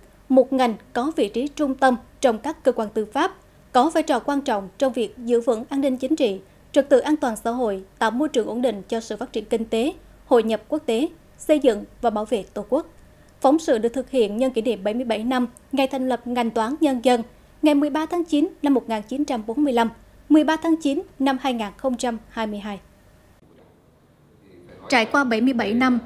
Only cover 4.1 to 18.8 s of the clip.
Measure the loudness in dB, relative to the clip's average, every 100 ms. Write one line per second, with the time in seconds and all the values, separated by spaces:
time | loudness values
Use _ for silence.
4.1 | -2 0 -4 -2 -4 -4 -2 -2 0 -6
5.1 | -6 0 0 2 -2 -2 -2 -2 -2 -2
6.1 | 0 0 -2 -10 -20 -2 0 4 2 4
7.1 | 0 0 -4 -4 -2 -2 -4 -8 -2 -2
8.1 | 0 -2 -2 -2 -2 -2 -4 -6 -8 -6
9.1 | -10 -6 -8 -4 -4 -2 -2 -2 -4 -18
10.1 | -18 2 2 4 -4 -4 -6 -2 -2 -2
11.1 | -6 -20 -12 0 4 4 2 -6 -4 -2
12.1 | -2 -2 -4 -4 -10 -4 -4 -4 -16 -20
13.1 | -20 -20 0 2 2 2 0 0 -4 -2
14.1 | 0 0 0 -2 0 -2 -2 -4 -4 -2
15.1 | -2 -2 -2 -2 -6 -8 -2 0 0 -2
16.1 | -2 -2 -2 -2 0 -2 0 0 2 2
17.1 | 2 -2 -14 -20 0 2 4 2 -2 -2
18.1 | -2 0 0 0 -2 2 2